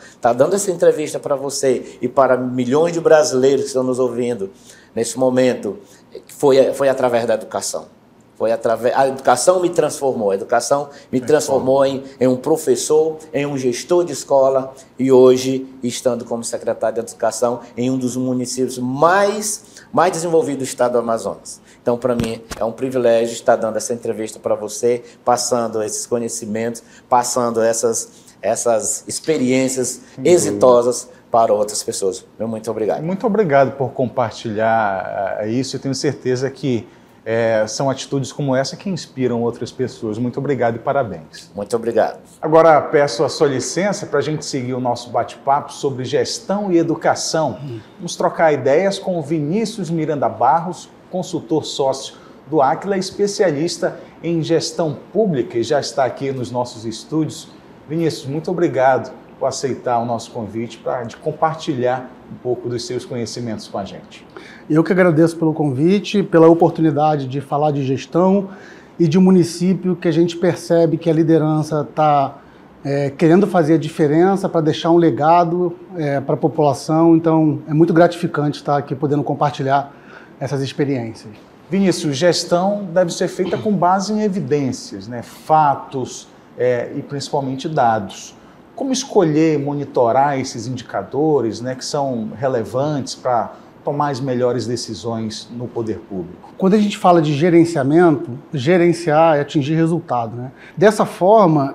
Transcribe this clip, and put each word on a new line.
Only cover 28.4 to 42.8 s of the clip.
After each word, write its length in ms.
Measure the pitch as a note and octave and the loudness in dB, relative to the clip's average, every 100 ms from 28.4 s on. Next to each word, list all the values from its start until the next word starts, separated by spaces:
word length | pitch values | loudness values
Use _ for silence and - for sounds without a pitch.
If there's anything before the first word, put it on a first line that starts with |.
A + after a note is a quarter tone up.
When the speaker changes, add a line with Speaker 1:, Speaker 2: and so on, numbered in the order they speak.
| G2 A2+ A#2+ A2+ G2+ - - | -4 -2 0 0 -2 -6 -8
Speaker 1:
experiências 800 | - - D3+ B2+ C3 C3 C3 B2+ | -6 -4 0 2 2 0 -2 -4
Speaker 2:
Sem 140 | - - - | -8 -14 -2
dúvida. 120 | C#3 | 4
Speaker 1:
exitosas 800 | F3 G#2 G2+ B2+ A#2+ A#2+ A#2+ - - _ | 4 4 4 6 6 4 -2 -6 -20 _
para 200 | A#2 A2+ | 2 4
outras 300 | G#2 G#2 - | 2 0 -4
pessoas. 420 | - - F#2+ F#2 - - | -8 -4 -4 -4 -10 -10
Meu 100 | A2 | -8
muito 220 | A2 A2+ | -6 -6
obrigado. 320 | A2 G#2 D#2+ | -4 -2 -2
Speaker 2:
Muito 240 | D#3 F#3+ B3 | -4 -2 0
obrigado 500 | G3+ F#3 C#3 C3+ - | 0 2 4 2 0
por 180 | B2+ | -6
compartilhar, 1500 | - A#2+ - A2+ - A#2 G#2 A2 A2+ G#2 F#2+ - G#2 G2 G#2 | -4 -4 -2 -4 -6 -6 -2 0 2 0 -2 -6 -4 -4 -4
ah, 80 | G#2+ | -4
isso. 280 | A#2+ B2+ C3 | -4 -4 -6
Eu 40 | |
tenho 160 | C3+ C3 | -6 -4
certeza 560 | D3 A#2+ B2+ B2+ C3+ | -4 -4 -4 -2 -4
que, 360 | - C#3+ A#2 - - - _ - | -4 -4 -4 -6 -20 -20 _ -4
é, 380 | A2+ A2+ A2 G#2+ | -2 0 0 -2
são 220 | - C#3 | -2 -4
atitudes 420 | B2+ - C#3 B2+ | -4 -6 -6 -6
como 240 | - C#3+ C3 | -6 -2 -2
essa 220 | C3+ - | -2 -6
que 120 | G3+ | -8
inspiram 520 | F3+ - C3+ B2 A#2 | -8 -8 -4 -2 0
outras 280 | A#2 A#2 B2 | -2 -4 -8
pessoas. 480 | - A#2+ - A2 G#2+ | -6 -8 -6 -8 -4
Muito 220 | B2 B2+ | -4 -4
obrigado 380 | C#3 B2+ A#2 A#2 | -4 0 0 -2
e 20 | |
parabéns. 720 | D3 C#3 A#2 E2+ D#2 - - | -2 -2 -4 -8 -16 -20 -14
Speaker 1:
Muito 220 | G2+ G2+ A#2 | -12 -4 -4
obrigado. 440 | A2+ A2 E2+ - - - | 0 0 0 -2 -18 -10
Speaker 2:
Agora 400 | D#3+ D#3+ E3 D3 | 2 6 8 6